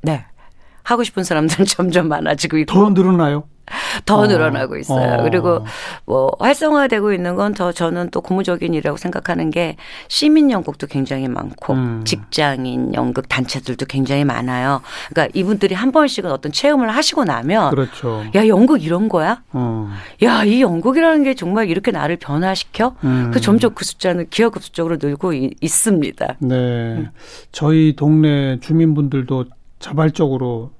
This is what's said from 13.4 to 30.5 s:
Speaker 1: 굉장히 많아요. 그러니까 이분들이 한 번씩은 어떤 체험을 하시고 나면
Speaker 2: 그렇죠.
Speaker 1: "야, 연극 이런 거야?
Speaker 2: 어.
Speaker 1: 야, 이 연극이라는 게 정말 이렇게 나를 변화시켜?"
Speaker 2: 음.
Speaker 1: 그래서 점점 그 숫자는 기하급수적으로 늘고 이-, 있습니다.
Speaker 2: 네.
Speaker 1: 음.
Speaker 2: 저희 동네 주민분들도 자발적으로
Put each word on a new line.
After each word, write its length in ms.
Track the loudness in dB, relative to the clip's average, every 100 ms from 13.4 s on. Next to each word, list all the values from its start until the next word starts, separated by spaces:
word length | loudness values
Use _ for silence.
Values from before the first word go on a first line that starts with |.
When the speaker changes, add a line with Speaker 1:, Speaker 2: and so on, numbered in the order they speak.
| -4 -6 -6 -8 -4
Speaker 1:
굉장히 360 | -2 0 0
많아요. 600 | 0 -2 -4 -2 0 -2 -4 -16 -6
그러니까 220 | -2 0 0
이분들이 380 | 0 2 0
한 180 | 0 2
번씩은 380 | 2 2 0 -4
어떤 220 | -4 -4
체험을 380 | 0 2 2 0
하시고 340 | 0 -2 0
나면 480 | 0 -2 0 2 2
Speaker 2:
그렇죠. 520 | 2 -2 -4 -6 -6 -2 2
Speaker 1:
"야, 120 | 4
연극 360 | 6 6 4
이런 260 | 0 -2 0
거야? 320 | 0 0 -2 -6
Speaker 2:
어. 380 | -4 -4 -4 -6 -10 -14 0
Speaker 1:
야, 220 | 2 4
이 180 | 2 4
연극이라는 640 | 2 2 0 4 4 4
게 100 | 2
정말 340 | 0 -2 -2 0
이렇게 220 | 0 -2
나를 280 | -2 -4 -4
변화시켜?" 760 | -4 -2 -2 -2 -8 -2 -2 0
Speaker 2:
음. 260 | -2 0 0
Speaker 1:
그래서 80 | 0
점점 300 | 2 4 2
그 100 | -2
숫자는 440 | -10 -4 -2 -2 -4
기하급수적으로 680 | 0 0 -2 -12 -6 -4 -2
늘고 320 | -4 -4 -4
이-, 220 | -2 -4 -4
있습니다. 760 | -2 0 2 2 0 -4 -6 -2
Speaker 2:
네. 180 | -2 0
Speaker 1:
음. 540 | 0 -2 -4 -6 -8 -12 -20 -20 -18
Speaker 2:
저희 440 | -4 2 4 4 4
동네 600 | 4 6 4 2 0 -4
주민분들도 840 | 0 2 4 2 0 -2 -2 -4 -4 -12 -20 -20
자발적으로 960 | -8 0 0 2 0 0 -4